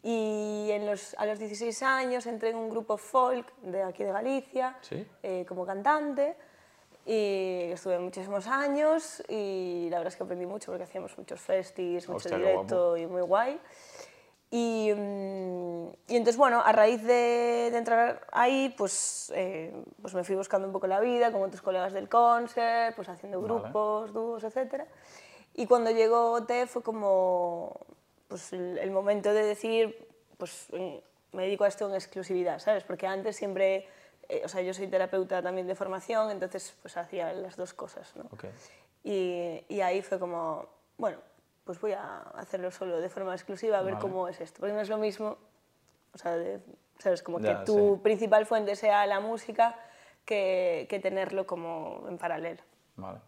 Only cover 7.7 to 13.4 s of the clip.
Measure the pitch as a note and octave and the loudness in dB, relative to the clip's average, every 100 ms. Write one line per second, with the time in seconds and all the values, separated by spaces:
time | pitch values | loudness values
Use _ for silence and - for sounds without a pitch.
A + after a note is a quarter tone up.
7.7 | F3 F#3+ F3+ F3+ F#3+ F#3+ G3+ G3+ C4+ C#4+ | -4 -2 -2 -2 -8 -4 -4 -2 0 2
8.7 | C#4+ D4+ D#4+ D#4+ - - A3 G3+ F#3+ F3+ | 4 4 4 0 -12 -6 -4 -2 -2 -2
9.7 | F3 E3+ E3+ E3+ F#3 F#3+ F3+ F3+ G#3 - | -2 -2 -2 -4 -6 -6 -6 -6 -8 -8
10.7 | F#3 F3+ F#3+ F3+ - F#3+ - - F#3+ F#3 | -8 -8 -10 -10 -14 -14 -12 0 0 0
11.7 | - F3+ F3 F3 - - F#3 F#3 F#3 G3 | -6 -2 -4 -4 -6 -4 2 4 2 2
12.7 | F#3 F3 E3+ E3 F3+ F3 G3 | 2 4 2 -2 -2 2 4